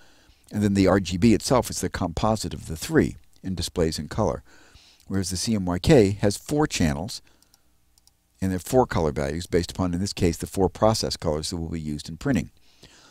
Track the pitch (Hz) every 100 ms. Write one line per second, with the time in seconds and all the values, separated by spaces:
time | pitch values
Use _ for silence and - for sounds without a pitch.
0 | - _ _ _ - 104 104 98 92 98
1 | 90 92 117 95 - 127 104 - 92 -
2 | 92 82 110 110 87 76 - 82 - 160
3 | 73 - - _ 92 90 85 - 80 78
4 | 73 - 98 62 - - _ - _ _
5 | - 95 92 92 - 110 90 87 - 151
6 | 98 104 104 - - 147 151 - 82 71
7 | 104 - - _ _ _ _ _ _ _
8 | _ _ _ _ 95 92 - 127 120 95
9 | 80 71 69 80 90 87 87 - 92 87
10 | 98 - 92 82 - - 90 - 107 113
11 | 71 - 87 76 76 87 82 85 76 76
12 | - 82 139 113 - - _ _ - -
13 | -